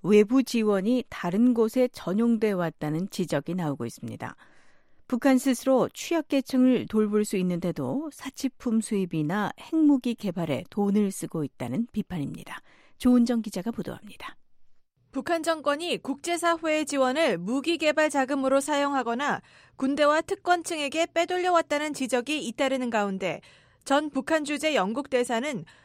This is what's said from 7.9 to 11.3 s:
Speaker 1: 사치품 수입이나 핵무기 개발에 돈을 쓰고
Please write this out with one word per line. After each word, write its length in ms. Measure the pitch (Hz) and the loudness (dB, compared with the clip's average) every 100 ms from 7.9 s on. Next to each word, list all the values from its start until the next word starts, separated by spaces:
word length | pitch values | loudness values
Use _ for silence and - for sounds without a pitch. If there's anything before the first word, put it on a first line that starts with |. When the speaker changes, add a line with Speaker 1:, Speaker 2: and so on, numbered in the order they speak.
| 233 311 | -4 -6
Speaker 1:
사치품 680 | - 269 - 262 - 247 226 | -10 -14 -6 -6 -4 0 0
수입이나 680 | 214 208 185 165 151 196 202 - | 0 -2 -2 -2 -2 -2 -4 -6
핵무기 560 | - 320 302 277 247 | -2 4 6 6 2
개발에 500 | 226 202 175 165 131 - | -2 -4 -2 -2 -2 -4
돈을 420 | - 202 202 202 | -2 2 4 2
쓰고 340 | - - | -2 -6